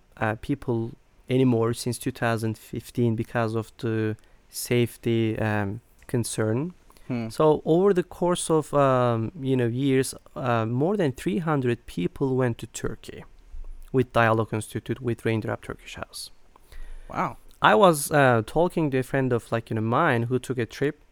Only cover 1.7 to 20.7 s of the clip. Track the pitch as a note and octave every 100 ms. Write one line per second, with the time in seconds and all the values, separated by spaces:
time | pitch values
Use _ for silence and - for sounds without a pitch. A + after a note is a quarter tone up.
1.7 | A#2+ B2 A#2 C3+ - A#2+ A2+ A2+ A2 -
2.7 | A#2+ - - A#2+ A2+ A2+ B2 A2+ A2+ G#2+
3.7 | - A#2 A2 G#2+ G#2+ - - _ - -
4.7 | A#2+ A#2 - A#2 A2+ A2+ A2 A2 G#2+ G2+
5.7 | A2 - _ - B2 A2+ - A2 A#2 E3+
6.7 | - - - - A#2+ A2 - D#3 D3 -
7.7 | E3+ G3+ F3+ - - F3 F3 - D#3+ D3
8.7 | C#3+ C#3 B2+ A#2+ A2+ A2+ E3+ C3 B2+ A#2+
9.7 | A#2+ C#3 C3 C3 - - - B2+ A#2 A2
10.7 | B2 D#3+ G#3 D3+ - F3+ G3+ E3 D3 B2+
11.7 | A#2+ - - F3 - C3+ B2+ B2 A2+ -
12.7 | - - A2 - - - - - - -
13.7 | - - C3 B2 A#2+ A2+ A2+ G#2+ A2 -
14.7 | A2 - A2+ B2+ A#2 A#2 A2+ A2+ A#2 -
15.7 | - - - - - - - - - -
16.7 | - - - - - F3 - - - E3
17.7 | G#3+ F#3+ D3+ - D3 C3+ A#2 A2 D#3 F3
18.7 | F3 D3+ C3 B2+ C3+ C3 A#2 - A#2 -
19.7 | A2+ A2 B2+ E3 A#2+ A#2 B2+ - B2+ A2+